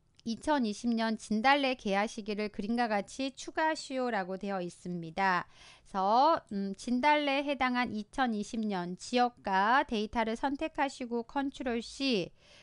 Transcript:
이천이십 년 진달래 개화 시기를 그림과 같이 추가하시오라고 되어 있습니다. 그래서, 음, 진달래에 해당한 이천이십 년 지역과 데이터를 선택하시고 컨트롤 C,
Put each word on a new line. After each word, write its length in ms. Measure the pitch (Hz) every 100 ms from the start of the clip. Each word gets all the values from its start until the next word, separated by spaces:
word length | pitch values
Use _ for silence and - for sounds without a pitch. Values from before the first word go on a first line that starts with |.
| _ _
이천이십 680 | 226 214 - 294 220 208 240
년 220 | 226 226 220
진달래 600 | - 214 254 285 262 220
개화 300 | 208 196 220
시기를 440 | - 208 202 214
그림과 380 | - 202 233 233
같이 420 | 208 196 - 269
추가하시오라고 1040 | - - 339 320 311 - 262 247 214 180 190
되어 240 | 202 196
있습니다. 840 | 175 - 185 175 165 160 190 175 - - - -
그래서, 600 | - 196 190 233 302 330 -
음, 220 | 202 196 196
진달래에 680 | - 247 294 302 285 269
해당한 460 | 285 269 254 247 247
이천이십 720 | 214 214 - 254 214 208 233
년 380 | 214 185 175 180
지역과 880 | - 247 247 240 196 190 208 262
데이터를 520 | 302 220 214 240 220 226
선택하시고 880 | 277 277 320 - 277 - 240 233
컨트롤 580 | 233 285 277 - 254 233
C, 500 | - - 269 214 - - - -